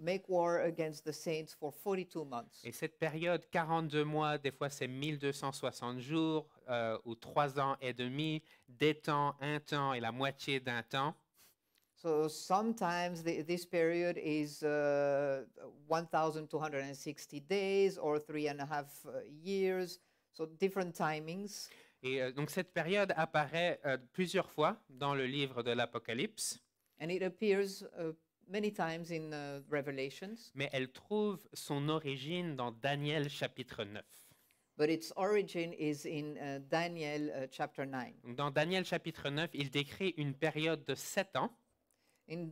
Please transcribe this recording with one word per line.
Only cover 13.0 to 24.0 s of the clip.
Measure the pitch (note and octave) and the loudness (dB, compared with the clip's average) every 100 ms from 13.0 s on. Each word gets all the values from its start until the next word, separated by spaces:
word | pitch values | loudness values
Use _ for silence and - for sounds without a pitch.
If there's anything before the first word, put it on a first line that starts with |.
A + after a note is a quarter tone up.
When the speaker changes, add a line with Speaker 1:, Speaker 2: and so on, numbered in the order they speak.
| F3 E3+ | 0 -2
Speaker 1:
the, | E3 D#3+ D3+ | -2 -2 -2
this | F3 | -4
period | F3 F3 E3 E3+ F3 F3 | 0 2 4 4 2 0
is, | D#3+ D3+ D3 D3 | 0 0 -2 -2
uh, | D3+ D3 D3 C#3+ C#3+ C#3 C#3+ C3+ A#2 - C3 B2 D3 | 0 2 4 4 4 4 2 0 -4 -14 -18 -12 -2
one | D#3+ E3 | 0 2
thousand | D#3+ D#3+ D#3 D3+ | 2 2 0 -4
two | D#3 | -4
hundred | D#3 C#3 | -2 -2
and | C#3 | -4
sixty | C#3 D#3 C#3+ - D3 | -6 -8 -8 -10 -10
days | C#3+ G3 G3 G3 G3 F3 | -2 0 4 6 6 4
or | D3+ D3+ | 2 2
three | D3+ D3+ D3+ | 0 -2 -2
and | C#3+ | -2
a | C#3+ | -4
half, | D3 C#3 - D3 | -4 -4 -10 -10
uh, | B2+ A2 D3+ | -10 -10 -10
years. | E3+ G3 F#3+ F#3 F3+ - _ _ _ | -2 2 4 2 0 -6 _ _ _
So | - | -8
different | A#3+ D#3+ F#3+ G3 F3+ | -8 0 2 2 -2
timings. | E3 D#3+ D#3 D#3 F3+ G3+ - - - - _ | 0 0 0 -4 -6 -8 -10 -14 -16 -20 _
Speaker 2:
Et, | C3 C3+ | -2 0
euh, | B2+ | 0
donc | C3+ D3 | 0 -2
cette | F#3+ F3+ | -2 -2
période | E3+ D#3+ G3+ G3 E3 | -2 2 4 4 2
apparaît, | D#3+ D#3 C#3+ E3 F3 C#3+ C#3+ | 2 2 2 2 2 2 0
euh, | C3 | -2